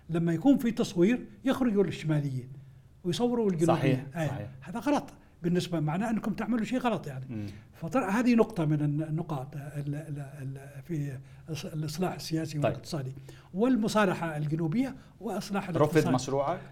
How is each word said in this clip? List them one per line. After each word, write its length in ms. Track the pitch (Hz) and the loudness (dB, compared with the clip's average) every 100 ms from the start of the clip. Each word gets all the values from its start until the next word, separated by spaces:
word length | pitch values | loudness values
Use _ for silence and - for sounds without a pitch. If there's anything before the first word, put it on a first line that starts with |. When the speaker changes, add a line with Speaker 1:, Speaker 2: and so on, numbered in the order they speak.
| - | -4
Speaker 1:
لما 220 | 170 170 | 0 2
يكون 260 | 160 269 269 | 4 6 6
في 120 | 233 | 4
تصوير 560 | - 226 175 185 247 - - | 0 0 4 4 4 -2 -4
يخرجوا 400 | 262 254 247 202 | -2 2 2 4
للشماليين 640 | 175 - 156 151 143 127 113 - - - - - | 2 0 0 0 0 -4 -6 -14 -20 -20 -20 -8
ويصوروا 460 | 180 170 240 240 208 | -4 0 2 2 0
الجنوبيين. 260 | 165 170 127 | 2 4 4
Speaker 2:
صحيح، 440 | 131 127 - 170 | 4 2 -2 -4
Speaker 1:
أي. 60 | 147 | -4
Speaker 2:
صحيح. 200 | 104 104 - | -4 -8 -12
Speaker 1:
هذا 160 | - 226 | -10 -4
غلط 320 | 285 285 - - - - | 0 0 0 -12 -20 -6
بالنسبة، 380 | 170 175 - 165 | 0 0 0 0
معناه 300 | 151 175 226 | 0 0 0
أنكم 220 | 220 226 | 0 -2
تعملوا 320 | 180 208 233 | -2 -2 0
شيء 140 | 214 254 | 0 0
غلط 280 | 247 185 147 | 0 -2 -4
يعني. 180 | 131 131 | -8 -8
Speaker 2:
مم. 160 | 113 101 - - | -6 -8 -10 -18
Speaker 1:
فطر-، 380 | - 160 254 190 | -12 -2 0 2
هذه 240 | 214 247 | 2 6
نقطة 300 | 233 220 - | 6 4 2
من 180 | 151 151 | 2 2
الن-، 200 | 147 147 | 2 0
النقاط 540 | 156 156 - 147 131 147 | -2 -4 -4 -6 -8 -10
ال-، 380 | 147 147 147 | -10 -8 -6
ال-، 320 | 143 151 143 135 143 | -6 -8 -10 -10 -10
ال-، 400 | 135 135 - 135 | -10 -10 -14 -14
في 360 | - 160 143 123 - - - | -6 -4 -4 -8 -14 -16 -10
الإص-، 160 | 151 | -8
الإصلاح 500 | - 151 156 - 175 | -6 -6 -4 -2 -2
السياسي 380 | 147 - 160 156 | -4 -4 -2 -2
Speaker 2:
طيب. 120 | 151 | 0
Speaker 1:
والاقتصادي 480 | - - - 151 131 - - - - | 0 0 -6 -6 -6 -10 -16 -18 -8
والمصالحة 840 | 180 247 247 214 214 196 165 165 151 | 0 2 2 2 4 4 2 -2 -2
الجنوبية 580 | 151 165 160 208 262 - - - | -2 0 0 0 -2 -6 -18 -10
وإصلاح 500 | 202 202 - 196 - | -6 -6 -4 -4 0
Speaker 2:
رفض 60 | 156 | 2
Speaker 1:
الاقتصاد. 380 | 151 156 151 | 4 6 4
Speaker 2:
مشروعك؟ 440 | 131 - 135 139 185 - | 2 2 0 0 -2 -8